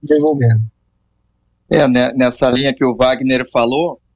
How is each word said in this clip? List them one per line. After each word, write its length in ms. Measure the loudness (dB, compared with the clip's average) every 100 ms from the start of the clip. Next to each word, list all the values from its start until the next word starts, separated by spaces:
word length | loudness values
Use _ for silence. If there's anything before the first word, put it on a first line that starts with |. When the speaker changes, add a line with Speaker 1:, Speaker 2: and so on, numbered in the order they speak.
Speaker 1:
desenvolvendo. 580 | 0 0 2 2 2 0 -2 -10 _ _ _ _ _ _ _ _ -2
Speaker 2:
É, 200 | 0 2
né, 240 | 2 0 0
nessa 320 | -2 0 0
linha 200 | 0 -2
que 140 | -2 -2
o 100 | 0
Wagner 540 | 0 0 0 -2 -2
falou, 500 | -2 0 -2 -4 -8 _